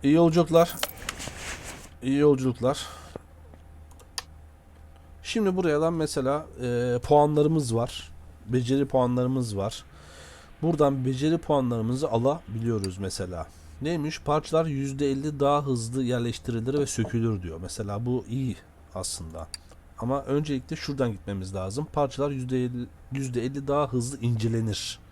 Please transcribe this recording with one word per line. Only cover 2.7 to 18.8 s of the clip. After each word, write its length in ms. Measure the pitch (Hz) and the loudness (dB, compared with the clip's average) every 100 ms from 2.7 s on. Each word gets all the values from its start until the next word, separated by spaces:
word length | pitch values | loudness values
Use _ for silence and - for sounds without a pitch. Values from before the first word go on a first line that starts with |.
| 147 - - - - - - - - - - - - - - - - - - - - - - - - | 0 -6 -14 -14 -16 -16 -20 -20 -20 -20 -20 -20 -20 -16 -16 -16 -20 -20 -20 -20 -20 -20 -20 -20 -18
Şimdi 320 | - 226 202 185 | -4 2 2 4
buradan 380 | 180 147 160 | 2 4 2
mesela, 520 | 170 151 - 131 143 - - | 2 0 0 0 0 -4 -6
e, 380 | 123 120 123 120 | -2 0 0 0
puanlarımız 720 | - 147 147 151 151 160 131 113 | 6 6 8 6 4 4 2 0
var. 360 | 120 - - - - - 107 | -2 -6 -14 -16 -18 -18 -2
Beceri 420 | 127 120 139 135 | -2 2 2 2
puanlarımız 720 | 135 123 123 127 131 120 98 | 2 4 2 0 0 -2 -2
var. 260 | 98 - - - - - - - - - | -4 -6 -16 -20 -20 -20 -20 -20 -20 -4
Buradan 440 | 160 160 143 139 127 | -2 4 4 4 0
beceri 320 | 131 147 165 | 0 0 0
puanlarımızı 760 | - 147 127 117 110 127 151 | 2 2 2 0 0 -2 0
alabiliyoruz 880 | 113 123 160 - 113 117 110 98 92 | 2 2 0 -6 -6 -2 -2 -2 -4
mesela. 500 | 95 - 90 87 78 - - - | -6 -6 -8 -8 -10 -14 -20 -8
Neymiş? 400 | 147 170 151 - | -4 -2 -2 -4
Parçalar 440 | - 151 147 160 165 | 0 0 2 0 2
yüzde 460 | 139 139 135 143 | -2 -4 -2 0
elli 280 | 135 151 147 | 0 -2 0
daha 260 | 139 143 139 | 2 4 2
hızlı 380 | 123 113 127 | -2 -2 -2
yerleştirilir 760 | 127 123 117 113 - 117 113 147 | 0 0 -2 -4 -4 -4 0 0
ve 60 | 139 | 0
sökülür 560 | - 110 117 113 107 | 0 0 0 0 -2
diyor. 180 | 87 80 | -4 -8
Mesela 440 | 90 - 101 101 120 | -10 -8 -6 -4 -2
bu 200 | 123 104 | -2 -2
iyi 260 | 123 131 101 - - | -4 -4 -6 -12 -20